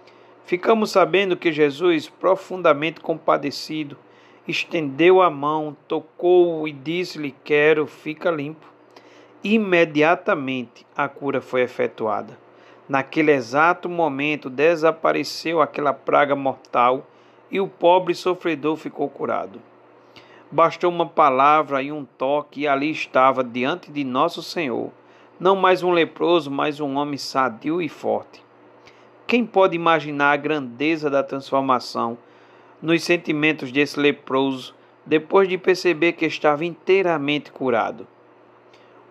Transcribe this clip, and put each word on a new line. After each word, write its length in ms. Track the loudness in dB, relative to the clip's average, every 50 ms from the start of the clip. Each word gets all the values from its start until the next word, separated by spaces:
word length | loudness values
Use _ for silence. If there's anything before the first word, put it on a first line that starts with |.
| -20 -20 -20 -20 -20 -20 -20 -20 _
Ficamos 460 | -6 -6 -2 2 2 2 2 2 2
sabendo 460 | 2 2 4 4 4 2 2 0 -2
que 160 | -2 0 0 2
Jesus, 560 | 2 2 0 0 0 2 2 2 2 -2 -6
profundamente 920 | -8 -4 0 0 0 0 -2 -6 -6 0 2 2 2 2 0 -6 -6 -6
compadecido, 960 | -6 -6 -6 -4 0 0 0 0 0 -4 -8 -8 -10 -10 -8 -8 -8 -10 -12 -18 -20 _ _ -20 -20 -20 _ _ _
estendeu 760 | -8 -6 -6 -6 -4 -4 -4 -4 -4 0 4 6 6 8 8 6
a 80 | 4
mão, 460 | 2 0 -4 -4 -2 -4 -4 -8 -10 -14 _
tocou-o 800 | -6 -6 -6 -6 -8 _ -2 2 4 6 6 4 4 2 -4 -6
e 60 | -8 -8
disse-lhe: 640 | -10 -8 -6 -4 -4 -6 -6 -8 -10 -10 -10 -10 -12 -4
"Quero, 420 | 0 2 4 4 4 4 2 0
fica 440 | -4 -6 -12 -12 -12 -10 -6 -4 -4
limpo." 360 | -4 -4 -6 -8 -12 -14 -20 -20 -20 _ _ _ -20 -20 -20 -20 -20 -20 -20 -20 -18 -10 -2
Imediatamente 1400 | 0 0 0 2 2 2 2 2 2 2 2 4 4 2 2 0 -2 -2 -2 -2 -4 -6 -6 -8 -10 -14 -20 -20 _ _
a 120 | -4 -4 -4
cura 320 | -6 -6 -6 -4 -4 -4
foi 220 | -4 -2 0 0 0
efetuada. 760 | 0 -2 -4 -4 -4 -4 -4 -4 -4 -4 -4 -6 -10 -14 -20 -20 -20 -20 -20 -20 -20 -20 -20 -8 -4
Naquele 440 | -4 -4 -4 -2 -2 0 4 4 4
exato 560 | 2 0 0 0 2 4 4 2 0 -4 -6
momento 640 | -4 -2 -2 -2 -2 -2 -4 -4 -4 -4 -6 -8
desapareceu 1120 | -2 2 2 2 4 4 2 2 2 2 0 0 0 0 -4 -6 -8 -10 -6 -2 0 0 0
aquela 300 | 0 0 -2 -2 -2 -2
praga 440 | -4 -2 0 2 2 2 2 0
mortal 720 | -2 -2 -4 -6 -6 -8 -4 0 2 2 2 2 0 -4 -10 _ _ _ _ _ _ _ -8
e 100 | -4 -4
o 80 | -4 -4
pobre 460 | -4 0 2 4 4 4 2 0 -4
sofredor 640 | -4 -2 -4 -4 -2 -2 -4 -4 -4 -2 -4 -4
ficou 320 | -4 -8 -12 -8 -8 -8 -8
curado. 520 | -6 -6 -6 -4 -4 -4 -6 -8 -12 -18 -20 -20 _ _ _ _ _ _ _ _ -20 -20 -20 -20 -20 -20 -20 -4
Bastou 400 | 0 2 2 2 2 0 -2 -2
uma 160 | 0 -2 -4
palavra 760 | -2 2 2 4 4 4 4 4 4 4 4 2 0 -2 -4 -4
e 80 | -6
um 140 | -8 -10 -12
toque 560 | -14 _ -6 -4 -2 -2 -2 -4 -6 -8 -6
e 80 | -2 -2
ali 220 | 0 0 -2 -2
estava 520 | -4 -6 -6 -2 2 4 4 4 4 2 -2
diante 480 | -4 -4 -4 -2 -2 -4 -4 -8 -10
de 140 | -8 -8 -6
Nosso 380 | -2 0 0 0 0 -2 -6 -12
Senhor, 480 | -10 -6 -6 -4 -4 -4 -4 -6 -8 -10 -16 _ _ -20 -20 -20 _ _ 0
não 160 | 2 2 2
mais 260 | 4 4 4 4 4 2
um 80 | 2
leproso, 600 | 2 2 2 0 -2 -2 0 2 2 2 0 -2
mas 280 | -4 -4 -2 -4 -4 -4
um 180 | -6 -4 -4
homem 200 | -4 -4 -4 -6
sadio 640 | -8 -8 -4 -2 0 0 0 -2 -6 -6 -4 -4 -4
e 80 | -4 -6
forte. 560 | -8 -6 -4 -4 -2 -4 -4 -8 -18 -20 -20 _ _ _ -20 -20 -20 -20 -20 -20 -20 _ -20 -20 -20 -14 -4
Quem 200 | -2 0 0 0
pode 280 | 0 2 2 2 2 2
imaginar 580 | 0 0 2 2 0 0 -4 -4 0 2 2 2
a 40 |
grandeza 720 | 2 0 -2 -4 -4 -4 -6 -6 -4 -2 -2 -2 -2 -2 -2
da 140 | 0 0 -2
transformação 960 | -2 -6 -10 -6 -4 -2 -2 0 0 0 0 -2 -4 -6 -4 -4 -4 -6 -8 -14 -20 -20 -20 -20 -20 -20 -20 -20 -20 -20 _ -2
nos 200 | 0 0 0 0
sentimentos 720 | 0 -2 -2 -2 -2 -2 0 0 0 0 -2 -4 -4 -2
desse 260 | 0 0 0 0 0
leproso, 760 | 0 0 0 -2 -4 -4 -2 0 0 0 -2 -6 -10 -14 -20 _ _ _ _ _ -4
depois 420 | -2 -2 -2 0 2 2 2 2 2
de 80 | 0
perceber 560 | -2 0 0 0 2 0 -2 0 0 0 -2 0
que 140 | 0 -4
estava 380 | -4 -2 0 0 0 0 0 -2
inteiramente 880 | -6 -8 -6 _ 0 2 2 2 0 -2 -2 -2 -2 -4 -4 -6 -8
curado? 560 | -10 -6 -2 0 0 0 0 -2 -4 -10 -16 -20 _ _ _ _ _ _ _ _ _ _ _ _ -20 -20 _ _ -20 -20 -16 -8